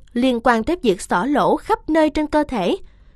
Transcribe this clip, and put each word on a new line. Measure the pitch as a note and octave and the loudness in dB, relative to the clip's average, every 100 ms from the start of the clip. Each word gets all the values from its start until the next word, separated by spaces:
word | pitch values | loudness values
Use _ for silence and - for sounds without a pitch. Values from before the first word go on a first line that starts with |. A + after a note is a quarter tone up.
| - | -2
liên | A#3+ C4 A#3 | -2 0 2
quan | B3+ A3+ | 2 0
tới | A3 F4 | 0 0
việc | A#3+ F3+ | 0 0
xỏ | - F#3+ | -2 -2
lỗ | A#3 C#4 E3+ C#4 | 0 0 2 0
khắp | - A4+ - | -2 -4 0
nơi | D#4+ D#4 | 2 2
trên | D#4 D4+ | 0 -2
cơ | D4+ D4 | 0 -2
thể, | B3 F3+ G4 - - - | -2 -2 -4 -8 -20 -20